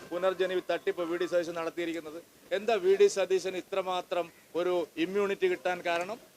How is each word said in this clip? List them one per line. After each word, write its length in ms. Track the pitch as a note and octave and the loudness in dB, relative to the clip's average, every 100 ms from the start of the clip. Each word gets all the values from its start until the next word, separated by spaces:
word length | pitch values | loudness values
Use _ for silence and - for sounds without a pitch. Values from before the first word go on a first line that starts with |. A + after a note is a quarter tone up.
| - | -10
പുനർജനി 520 | E3+ F#3 F3+ F#3 F#3 - | -2 0 2 0 -2 -2
തട്ടിപ്പ് 300 | E3+ - F#3 E3 | -2 -2 -2 -2
വി 60 | F3 | -2
ഡി 80 | F3 | 0
സതീശൻ 280 | F3 E3 | 0 -2
നടത്തിയിരിക്കുന്നത്? 680 | E3+ E3 E3+ E3+ E3 D#3 E3 - - - | -4 -6 -4 -4 -6 -8 -12 -16 -20 -6
എന്താ 220 | F#3+ G#3+ | -2 2
വി 220 | G#3+ F3+ G3 | 2 4 6
ഡി 120 | G3+ | 6
സതീശന് 500 | G3 F3+ F#3 F#3 F#3 | 4 2 2 0 -6
ഇത്രമാത്രം 760 | - F#3+ F#3 F3+ F3 F3 E3+ - - D#3+ | -4 -4 -2 -2 -2 -2 -4 -8 -8 -2
ഒരു 320 | F3 F3+ D3+ D#3 | 0 0 0 -2
ഇമ്മ്യൂണിറ്റി 500 | E3+ G3 G3 G3 F#3 | -2 0 0 2 0
കിട്ടാൻ 340 | F3+ F3+ F3+ | 0 -2 -2
കാരണം? 380 | F3 E3+ F#3 A#3+ - | -2 -2 -2 -10 -14